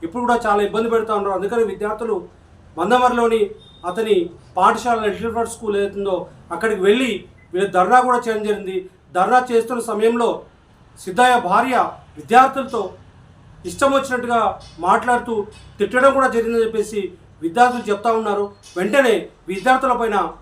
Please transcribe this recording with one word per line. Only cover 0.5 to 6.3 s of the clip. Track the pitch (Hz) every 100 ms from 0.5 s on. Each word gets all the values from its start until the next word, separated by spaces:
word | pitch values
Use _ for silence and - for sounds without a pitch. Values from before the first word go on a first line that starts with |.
| 208 202
ఇబ్బంది | 202 226
పెడతా | 226 220 208
ఉన్నారు. | 202 190
అందుకని | 190 233 226
విద్యార్థులు | 190 208 214 226 196 175 - - - - -
మందమరిలోని | 180 247 247 240 233 226 202 - - - 175
అతని | 185 220 196 170 - - -
పాఠశాల, | 196 226 247 226 214
లిటిల్ | 180 226
ఫ్లవర్ | 226 226
స్కూల్ | - 220 202
ఏతుందో | 196 202 196 180 175